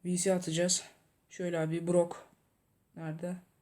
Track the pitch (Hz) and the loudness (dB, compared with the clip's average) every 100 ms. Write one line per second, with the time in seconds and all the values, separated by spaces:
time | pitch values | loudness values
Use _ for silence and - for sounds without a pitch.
0 | 175 180 196 180 180 160 180 - - - | -2 0 2 2 0 0 2 0 -2 -20
1 | _ _ _ - 180 165 160 165 170 175 | _ _ _ -6 -2 0 0 -2 4 4
2 | 170 - - _ _ _ _ _ _ - | 4 -2 -16 _ _ _ _ _ _ -10
3 | 160 160 175 180 _ _ | -8 -6 -8 -8 _ _